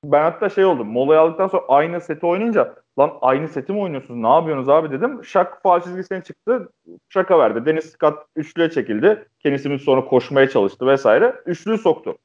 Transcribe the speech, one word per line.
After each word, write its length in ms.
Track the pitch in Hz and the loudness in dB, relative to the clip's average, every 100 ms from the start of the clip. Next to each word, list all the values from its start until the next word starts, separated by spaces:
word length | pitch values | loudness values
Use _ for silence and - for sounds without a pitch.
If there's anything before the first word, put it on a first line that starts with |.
Ben 180 | 147 147 | 2 2
hatta 280 | 160 165 202 | 2 -2 -4
şey 160 | 196 190 | 0 2
oldum. 220 | 143 107 | 0 -4
Molayı 320 | 120 135 156 | -2 2 4
aldıktan 280 | 160 165 190 | 4 0 -2
sonra 160 | 190 - | -2 2
aynı 340 | 139 160 175 | 2 2 -6
seti 240 | 165 156 170 | -8 -6 -2
oynayınca, 500 | 180 226 208 120 - _ - | -2 -2 0 -2 -6 _ -2
"Lan, 180 | 143 - | -2 0
aynı 260 | 127 135 156 | 0 0 -4
seti 260 | 147 131 | -10 -8
mi 60 | 202 | -6
oynuyorsunuz? 400 | 196 139 - 120 | -6 -8 -10 -4
Ne 60 | 113 | 2
yapıyorsunuz 420 | 151 160 143 131 | 2 2 -4 2
abi?" 220 | 151 160 | 0 0
dedim. 320 | 135 233 254 - | -4 -6 -6 -4
Shaq 220 | 196 175 - | -2 -2 -2
faul 180 | 196 175 | 0 0
çizgisine 400 | 175 180 185 190 | -2 -12 -10 -10
çıktı. 460 | - - - 247 180 _ _ - _ | -12 -14 -4 -4 -4 _ _ -20 _
Shaq'a 300 | 196 180 170 | -4 2 4
verdi. 260 | 117 110 131 | 4 0 -2
Dennis 260 | 160 160 | -2 -6
Scott 340 | _ 151 147 - 156 | _ -2 -2 -12 -10
üçlüye 340 | 151 - 165 | -8 -2 -2
çekildi. 580 | 165 113 107 165 214 - _ | -2 -4 0 0 0 -6 _
Kenny 180 | 151 139 | -4 -4
Smith 260 | 143 143 | -4 -4
sonra 220 | 143 135 131 | 0 0 2
koşmaya 440 | 127 - 139 135 | 0 2 2 2
çalıştı 380 | 131 98 - 127 | 2 0 -2 0
vesaire. 480 | 135 113 117 240 - - | 2 4 4 2 -2 -8
Üçlüyü 320 | 165 - 220 | -8 -4 -2
soktu. 400 | 180 233 - - | 0 -2 -6 -12